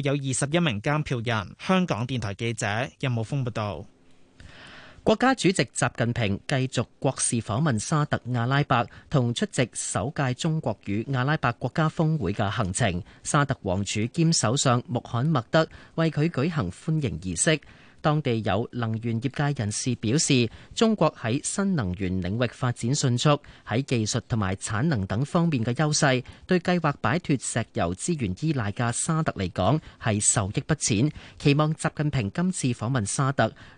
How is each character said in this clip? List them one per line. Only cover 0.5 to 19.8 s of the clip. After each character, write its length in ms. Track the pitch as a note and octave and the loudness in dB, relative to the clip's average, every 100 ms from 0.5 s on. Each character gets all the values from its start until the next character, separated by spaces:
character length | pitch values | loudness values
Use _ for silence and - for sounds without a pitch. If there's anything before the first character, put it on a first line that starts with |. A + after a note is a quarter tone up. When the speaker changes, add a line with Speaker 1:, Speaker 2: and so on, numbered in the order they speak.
| E3 | 2
Speaker 1:
名 200 | E3+ G#2 | 2 0
監 220 | C#3 D3 | 0 -2
票 180 | D3 B2+ | -2 -4
人。 320 | A2+ A2+ F2 - | 0 -2 -2 -6
香 260 | - F#3 | 0 2
港 220 | F3+ F#3+ B2 | 2 -2 -2
電 140 | C3 | -4
台 140 | G#2 | -6
記 180 | F#2+ A#2 | -4 -4
者 120 | A2+ A2 G#2+ C#3+ - | -2 -2 -2 -4 -4
任 160 | C#3 A#2 | -2 -2
武 80 | |
峰 200 | A2 C#3+ | -2 -4
報 60 | B2 | -4
道。 340 | A2+ G#2 E2 G2 _ - - - - - - - - - - | -4 -4 -6 -10 _ -20 -20 -20 -20 -20 -20 -20 -20 -20 -4
Speaker 2:
國 140 | - A3 | 2 4
家 180 | B3 | 4
主 140 | C4 E3 | 4 2
席 160 | G3 | 2
習 260 | C3+ - B2+ - | 0 0 -2 0
近 160 | A#2 | -2
平 280 | A#2+ G#2+ G2 - | 0 0 -2 -2
繼 80 | C3+ C3 | -2 0
續 180 | - A2+ _ | -2 -4 _
國 120 | - - | -2 0
事 180 | - A#2+ | 0 -2
訪 220 | - A2 | 0 0
問 160 | D#3+ A2 | 2 0
沙 240 | - D#3 | 0 0
特 160 | D3 - - | 0 -2 -2
阿 140 | B2 A#2+ | -2 2
拉 160 | C#3 | 2
伯， 240 | C#3+ B2 G#2+ - - | 4 2 0 -6 -2
同 240 | D3 A#2+ | 0 2
出 100 | A#2 G#3 | 0 -2
席 180 | - B2 | 0 -2
首 400 | - - A2+ G#2+ | -4 -6 -4 -4
屆 180 | D#3+ C3+ | -2 -2
中 260 | B2 E3+ D#3 | 0 -2 -2
國 180 | C3+ G#2 | -2 -4
與 200 | - G2+ A2+ | -4 -4 -2
阿 120 | C3+ | 0
拉 120 | B2+ D#3 | 2 2
伯 120 | B2+ | 0
國 180 | A#2 B2 | 0 -2
家 140 | - D#3 | 0 0
峰 280 | - D#3+ D#3+ | 2 0 2
會 160 | E2+ | 0
嘅 160 | G2+ G2+ | 0 -2
行 240 | G#2+ F#2+ | 0 -2
程。 300 | F#2 A2+ F2+ - - | 0 0 0 -6 -12
沙 200 | - D3 | -2 2
特 120 | C#3+ - | 2 0
王 220 | G#2 F2+ | -2 -2
儲 220 | G2 G#2+ A#2 | -2 -2 -2
兼 260 | - D#3+ | 2 2
首 240 | D#3+ G#2+ B2+ | 2 2 2
相 240 | C3+ B2 - | 4 2 2
穆 140 | A#2+ | -4
罕 260 | - A#2 C#3+ | -4 -2 0
默 180 | D3+ - | 0 2
德 180 | D#3+ D#3+ - - - | 2 2 -4 -8 -2
為 160 | E3 | 0
佢 160 | D3+ D#3+ | 2 0
舉 200 | D3+ D3 | 0 -2
行 220 | D#3 F2+ | 0 -4
歡 320 | - - D#3 | -4 -2 -2
迎 160 | C3+ D#2+ | -2 -4
儀 160 | F2+ | -6
式。 260 | E2 - D#3 - - - - | 0 2 2 -2 -20 -20 -4
當 200 | D#3+ D3+ | 0 2
地 140 | C#3 A2+ | 2 0
有 240 | G#2+ G2 A#2+ | 0 0 -2
能 220 | B2 A2+ A2 | -4 -4 -4
源 180 | A#2 A2+ | -4 -2
業 320 | C3 - C#3+ | -2 -2 -2
界 80 | C#3+ | -2
人 120 | G#2 | -4
士 200 | - | -4